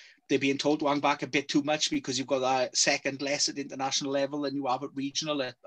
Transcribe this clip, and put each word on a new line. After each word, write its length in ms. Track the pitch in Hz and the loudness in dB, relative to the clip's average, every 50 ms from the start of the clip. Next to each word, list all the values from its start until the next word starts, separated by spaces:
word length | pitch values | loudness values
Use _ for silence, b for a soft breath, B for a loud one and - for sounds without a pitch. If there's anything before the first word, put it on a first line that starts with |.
| B B B B _ | B B B B _
they're 100 | - 139 | 0 0
being 200 | 131 131 139 139 | 2 2 2 0
told 220 | 143 - 147 151 151 | 2 2 2 2 2
to 80 | 156 | 2
hang 120 | 139 143 143 | 2 2 2
back 240 | 147 143 143 - 151 | 2 2 2 2 -2
a 40 | |
bit 200 | 131 - 143 139 | -2 -2 -2 -2
too 160 | - - 151 143 | 2 0 2 2
much 260 | 151 151 156 - - | 2 0 0 0 0
because 300 | 156 139 127 135 127 127 | 0 -2 -2 -2 -4 -2
you've 80 | 131 | 0
got 160 | 123 139 131 127 | 0 0 2 2
a 320 | 127 127 127 127 - - | 2 2 2 2 0 2
second 460 | - - 156 143 143 - 139 135 135 | 2 2 4 2 2 0 -4 -4 -2
less 280 | 143 139 143 143 - 160 | -2 -2 0 0 0 -2
at 80 | 143 | -2
international 540 | 139 135 - 147 131 131 131 - - 147 135 | -4 -8 -8 -6 -6 -4 -2 -2 -2 -2 0
level 300 | 139 139 139 135 147 147 | 0 0 0 0 -2 -2
than 140 | 143 139 135 | -2 -2 -2
you 120 | 143 135 | -2 -2
have 160 | 123 123 131 143 | -2 -2 -2 -4
at 60 | 143 143 | -8 -6
regional, 480 | 135 135 139 139 - 156 151 147 143 | -6 -6 -4 -4 -4 -2 -2 -2 -2
at, 140 | 127 123 123 _ - | -4 -6 -6 _ -10